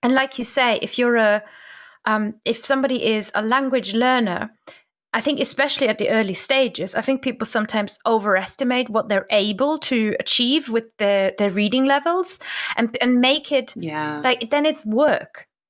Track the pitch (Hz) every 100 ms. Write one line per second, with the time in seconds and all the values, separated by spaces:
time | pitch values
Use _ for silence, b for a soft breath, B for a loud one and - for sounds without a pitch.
0 | 240 262 269 - - - 247 220 214 -
1 | 247 233 214 208 208 B B B B B
2 | - 214 208 - - 226 - 269 269 254
3 | - 220 214 - 214 254 269 254 190 214
4 | 254 254 220 175 220 _ - B B _
5 | _ - 247 302 - - 269 - 208 214
6 | 214 220 202 180 - 269 262 - 180 -
7 | 226 269 269 240 226 233 214 220 202 -
8 | - 226 208 190 190 - 254 247 254 220
9 | - 196 - 214 208 202 277 311 - 240
10 | 214 - - - 240 294 269 226 226 -
11 | 202 202 190 - 202 185 208 254 269 277
12 | 302 359 359 - B B B B 233 240
13 | 247 247 262 294 294 269 240 - 165 151
14 | 151 151 254 247 226 294 302 302 214 214
15 | 294 214 - - - _